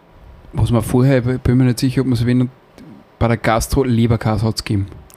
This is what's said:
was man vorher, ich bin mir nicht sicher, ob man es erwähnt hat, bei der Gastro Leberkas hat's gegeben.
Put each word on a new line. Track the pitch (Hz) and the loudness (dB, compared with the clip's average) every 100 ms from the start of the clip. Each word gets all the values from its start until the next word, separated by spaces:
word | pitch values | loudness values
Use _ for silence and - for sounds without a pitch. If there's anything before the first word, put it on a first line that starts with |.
| _ - - - - | _ -20 -20 -20 -12
was | - 110 | -4 0
man | 117 | 0
vorher, | 110 123 135 131 123 | 0 2 4 2 0
ich | 127 | -2
bin | - 123 | 0 2
mir | |
nicht | 127 117 | 2 0
sicher, | 135 127 | -2 0
ob | 131 | 0
man | |
es | 120 | 0
erwähnt | 117 127 | 0 0
hat, | 127 - _ - - - - _ | -2 -6 _ -20 -20 -20 -20 _
bei | 117 | -2
der | 117 | 0
Gastro | - 113 - - | 0 -2 0 0
Leberkas | 131 117 117 113 110 107 | 0 2 2 0 0 -2
hat's | 110 104 | -2 -4
gegeben. | - 101 98 - - | -4 -4 -4 -10 -18